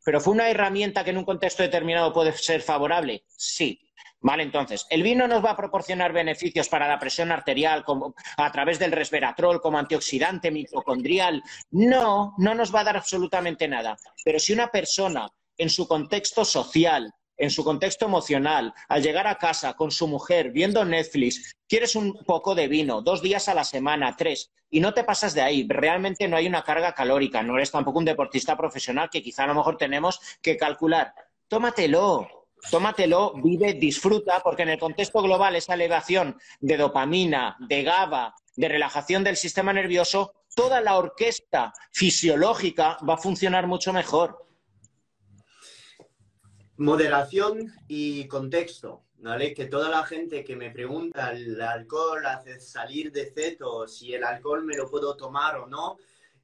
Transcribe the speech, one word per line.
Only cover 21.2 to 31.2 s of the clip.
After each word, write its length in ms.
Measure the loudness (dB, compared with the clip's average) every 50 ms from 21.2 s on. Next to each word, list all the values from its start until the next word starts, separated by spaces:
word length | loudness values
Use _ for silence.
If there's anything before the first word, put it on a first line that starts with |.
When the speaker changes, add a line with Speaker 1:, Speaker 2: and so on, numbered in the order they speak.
| 2 2 0 -2 -8 -14 -20 _ _
Speaker 1:
quieres 300 | 0 0 2 2 2 0
un 180 | 0 -2 -2 -4 -4 -2
poco 300 | 0 0 0 2 0 2
de 120 | 2 2 2
vino, 340 | 2 0 0 0 -2 0
dos 200 | 0 0 0 2
días 260 | 2 0 0 0 0 0
a 60 | 0
la 100 | 0 0
semana, 540 | -2 -2 -2 -2 0 0 0 0 -2 -2 0
tres, 340 | -2 -2 -2 -4 -6 -12 _ _ _ _
y 120 | 2 2
no 120 | 2 2 2
te 120 | 2 0
pasas 280 | 0 0 0 0 0 0
de 100 | 2 2
ahí, 220 | 2 2 2 0
realmente 600 | 0 0 2 2 2 2 2 0 -2 -2 -2 -2 0
no 80 | 2
hay 100 | 2 2
una 180 | 2 0 -2 0
carga 300 | 0 0 0 0 0 0
calórica, 480 | 0 0 2 2 2 2 2 0 -2
no 140 | -2 0 0
eres 160 | 0 0 0
tampoco 280 | 0 -2 -2 0 0 0
un 60 | 2
deportista 520 | 2 2 0 0 -2 -2 -2 -2 -2 -2 0
profesional 520 | -2 -4 -4 -6 -6 -4 -2 -2 -2 -2
que 140 | -4 -6 -6
quizá 220 | -6 -4 -2 0
a 20 | 0
lo 80 | 2
mejor 220 | 2 2 2 0 0
tenemos 420 | -2 -2 0 0 0 0 -2 -2 -6 -16 -16 -4
que 160 | -2 0 0 0
calcular. 560 | 0 -2 -2 0 2 2 4 2 2 0 -4 -14